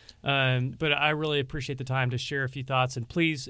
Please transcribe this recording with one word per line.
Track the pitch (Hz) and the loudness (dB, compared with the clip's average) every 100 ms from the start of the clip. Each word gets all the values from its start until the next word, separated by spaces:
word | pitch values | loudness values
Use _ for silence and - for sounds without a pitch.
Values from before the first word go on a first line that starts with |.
| - - | -20 -8
Um, | 143 139 131 127 127 | 0 2 4 2 0
but | 135 156 | 0 0
I | 143 151 | 2 2
really | 151 156 143 | 2 0 0
appreciate | 135 156 131 131 | -2 -4 -6 -6
the | |
time | 131 131 127 | -2 0 0
to | 123 | 0
share | - 143 131 | -2 -2 -2
a | |
few | 135 | -4
thoughts. | 131 135 127 123 | 0 2 2 0
And | 113 | -4
please, | 175 165 151 - | 0 2 0 -6